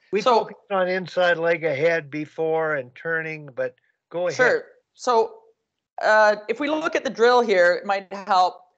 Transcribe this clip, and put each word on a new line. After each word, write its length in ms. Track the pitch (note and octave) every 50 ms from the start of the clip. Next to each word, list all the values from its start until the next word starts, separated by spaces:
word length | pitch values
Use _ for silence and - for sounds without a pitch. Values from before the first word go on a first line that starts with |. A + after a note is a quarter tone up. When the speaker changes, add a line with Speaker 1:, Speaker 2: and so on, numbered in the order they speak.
| _ _
Speaker 1:
We 80 | F3+ G#3
Speaker 2:
So 180 | - C4 A#3+ G#3+
Speaker 1:
focused 300 | - - - - _ -
on 160 | G3+ F#3+ F#3 F3+
inside 500 | F3+ F#3+ F3+ D3 - F3+ F3+ F3 F3 D#3+
leg 260 | E3 E3+ F3 D#3+ D#3
ahead 460 | D#3+ C#3 C3 D#3 E3+ E3 E3 D3+ C#3
before 680 | D3 D3+ D3+ - _ - D#3+ D#3+ D#3+ D#3+ D#3+ D#3 D3+
and 160 | C#3 B2 - -
turning, 520 | - - E3 E3 D#3+ D#3+ D#3+ D#3 D3+ D3 C#3+ A#2
but 200 | B2+ C3 B2+ - _ _ _ _ _ _ _
go 180 | - E3+ F3+ F3
ahead. 80 | D3
Speaker 2:
Sure. 280 | - B3+ A#3 F3 D3+ - - _ _ _ _ _
So, 400 | _ - B3+ A#3+ A3+ A3+ - - - _ _ _ _ _ _ _ _ _ _ _ -
uh, 340 | - G3+ G#3+ G#3+ G#3+ G#3+ G#3 G#3 - -
if 100 | A3+ -
we 100 | D4 C#4+
look 280 | D#4 D#4 D#4+ E4+ -
at 80 | D4 B3+
the 60 | C4+
drill 320 | F3+ G#3 A3+ A#3+ B3 B3
here, 320 | A#3 G#3+ G3+ F#3 F3 F3 F3+
it 120 | - -
might 260 | G3+ G3 G3 G3 -
help. 480 | F#3+ G3+ F#3+ G3+ G3 F#3 F#3 F3 - - - _ _